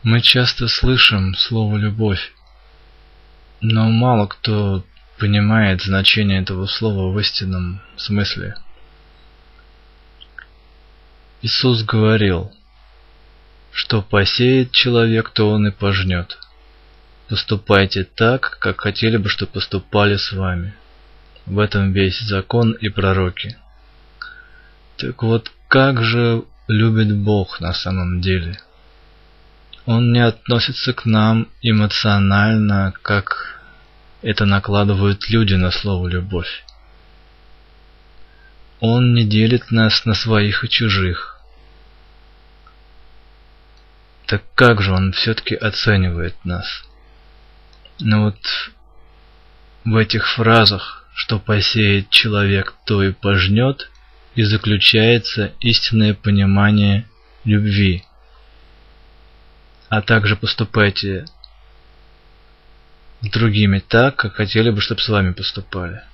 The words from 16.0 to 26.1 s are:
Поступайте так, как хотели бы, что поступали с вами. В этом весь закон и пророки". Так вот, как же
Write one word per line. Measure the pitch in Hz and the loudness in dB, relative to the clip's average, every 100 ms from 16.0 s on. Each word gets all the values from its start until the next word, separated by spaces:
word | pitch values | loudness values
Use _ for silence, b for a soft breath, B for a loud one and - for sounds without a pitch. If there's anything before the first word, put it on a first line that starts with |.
| 92 90 90 - - - - - - - - - - | -2 -4 -6 -16 -20 -20 -20 -20 -20 -20 -20 -20 -8
Поступайте | 107 - 104 - 101 98 101 92 | -8 -4 -6 2 2 2 -2 -8
так, | - 117 135 - - | 0 0 0 -4 -6
как | - 95 | -6 -4
хотели | 104 98 113 113 | -6 -2 0 0
бы, | 98 | -2
что | - 95 | -6 -6
поступали | 95 - 98 - 104 104 101 | -8 -6 -6 -2 0 2 0
с | - | -4
вами. | 95 95 90 90 104 - - - - - - - | -6 -4 -4 -8 -12 -20 -20 -20 -20 -20 -20 -6
В | 98 | -2
этом | 104 104 98 | 0 2 0
весь | 98 95 - | 2 0 -2
закон | 110 98 - 120 113 | -4 -6 -2 2 2
и | 110 107 | 0 -6
пророки". | 101 98 95 90 - - - - - - - - - B B B B B B _ - | -2 0 0 -2 -4 -12 -14 -20 -20 -20 -20 -20 -20 B B B B B B _ -12
Так | - - | -10 -4
вот, | 113 113 - _ - | -2 -2 -2 _ 0
как | 135 135 123 | 2 4 2
же | 117 | 0